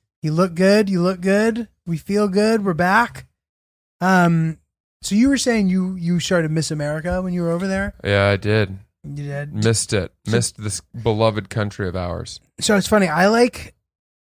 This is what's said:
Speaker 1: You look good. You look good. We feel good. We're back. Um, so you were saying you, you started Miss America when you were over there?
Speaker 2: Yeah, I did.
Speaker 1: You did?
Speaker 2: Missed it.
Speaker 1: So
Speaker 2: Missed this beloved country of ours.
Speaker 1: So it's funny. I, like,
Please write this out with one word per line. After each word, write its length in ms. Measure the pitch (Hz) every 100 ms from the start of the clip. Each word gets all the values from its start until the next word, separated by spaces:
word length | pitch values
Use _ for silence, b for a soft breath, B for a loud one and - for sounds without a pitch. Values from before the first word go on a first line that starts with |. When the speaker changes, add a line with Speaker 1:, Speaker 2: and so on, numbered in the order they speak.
| _ _
Speaker 1:
You 100 | 156
look 220 | 156 185 165
good. 340 | 190 208 196
You 120 | 180
look 200 | 180 180
good. 460 | 190 202 226 226 220 _ -
We 120 | 160
feel 300 | - 202 208
good. 380 | 190 220 226 196
We're 80 |
back. 540 | 165 180 214 240 - - _ _ _ _ _ _ -
Um, 560 | 180 185 175 165 160 160 _ _ _ _
so 120 | - 202
you 140 | 269
were 80 | 269
saying 320 | 254 220 190
you, 260 | 185 185 185
you 240 | 170 175
started 320 | - 180 156
Miss 200 | 160 147
America 500 | 151 147 156 175 185
when 120 | 185
you 80 | 180
were 80 | 170
over 160 | 170 190
there? 260 | 190 202 -
Speaker 2:
Yeah, 260 | - 101 101
I 60 | 98
did. 400 | 104 107 95 95 - _
Speaker 1:
You 200 | 147 143
did? 300 | 143 143 143
Speaker 2:
Missed 400 | 107 113 110 -
it. 180 | 107 - _ -
Speaker 1:
So 60 |
Speaker 2:
Missed 260 | 117 113 -
this 200 | 107 -
beloved 680 | - 120 113 107 113 104 98
country 380 | 113 104 - 92
of 80 | 92
ours. 440 | 87 85 - - _ -
Speaker 1:
So 160 | - 202
it's 120 | -
funny. 200 | 214 180
I, 200 | 151 196
like, 480 | 226 240 - - _ _ _ _ _